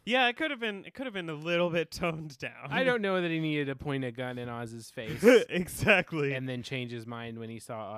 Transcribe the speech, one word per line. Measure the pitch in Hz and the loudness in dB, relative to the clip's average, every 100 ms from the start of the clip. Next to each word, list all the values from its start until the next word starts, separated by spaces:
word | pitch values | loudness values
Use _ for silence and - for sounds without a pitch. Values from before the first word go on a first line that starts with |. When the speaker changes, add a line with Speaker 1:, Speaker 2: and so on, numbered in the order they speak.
| 202 | 0
Speaker 1:
Yeah, | 247 240 | 2 2
it | 240 | 2
could | 311 | -4
have | 247 | -2
been, | 226 196 - | -4 -6 -10
it | |
could | - 269 | -10 -8
have | |
been | 196 165 | -6 -6
a | |
little | 151 165 170 175 | -4 0 2 4
bit | 165 160 | 2 -2
<laughs> | - | -2
toned | 175 160 156 131 | -2 -2 -8 -6
down. | 123 120 135 | -6 -6 -4
Speaker 2:
I | 226 | 0
don't | 262 240 | 2 2
know | 196 185 | 2 2
that | 170 | 2
he | 160 | 0
needed | 156 147 139 | 0 0 -2
to | 127 | -4
point | 147 139 | -2 -2
a | 127 | -2
gun | 120 127 123 | -4 -6 -6
in | 120 | -6
Oz's | 117 117 117 - | -6 -8 -10 -12
face | - 110 117 | -10 -8 6
Speaker 1:
<laughs> | 208 233 - | 8 8 6
Exactly. | 180 170 - 214 190 - 160 139 | -2 -2 0 4 4 4 0 0
Speaker 2:
and | 135 131 | 0 -4
then | 123 | -6
change | 110 131 123 | -4 -6 -4
his | 120 113 | -8 -8
mind | 117 117 113 | -10 -10 -10
when | 113 | -10
he | 113 | -10
saw | - 110 101 | -10 -8 -8